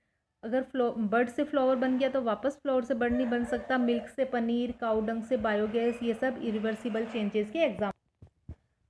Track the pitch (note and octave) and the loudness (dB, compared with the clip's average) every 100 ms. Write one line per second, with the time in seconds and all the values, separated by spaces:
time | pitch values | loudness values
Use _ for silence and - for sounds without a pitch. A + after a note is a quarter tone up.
0 | _ _ _ _ A3+ B3+ B3+ C4 A#3+ - | _ _ _ _ -2 -2 0 0 0 0
1 | G#3 A3+ A#3+ C4+ D4 D4 C4 C4 B3+ B3+ | 2 2 2 0 0 2 2 4 2 2
2 | C4+ C4+ A#3 G#3 C#4 C#4+ C#4+ B3+ A#3+ A#3+ | 2 0 0 0 -2 -4 0 0 0 0
3 | A#3+ B3 B3 A#3+ A#3+ A#3+ - C4 A#3+ A#3 | 0 2 0 0 0 -4 0 0 2 0
4 | - - C4 A#3+ A#3 A#3+ B3 B3 A3+ A3 | -2 -4 -2 0 0 0 -2 -2 0 0
5 | G#3+ A3+ A3 B3+ A3 G#3 G#3+ A#3 A#3 A#3 | 0 -2 -2 0 2 2 0 2 0 0
6 | A#3 A3 C4 A#3+ A#3 G#3+ A3 G#3+ A#3+ A3 | -2 0 -2 -2 -2 0 0 -2 -2 -2
7 | A#3 A#3 G#3 G#3+ G#3 D#4+ D4+ F#3+ G3+ - | -2 -2 0 0 0 2 0 2 -4 -4
8 | _ _ - _ - - _ _ - | _ _ -20 _ -18 -18 _ _ -6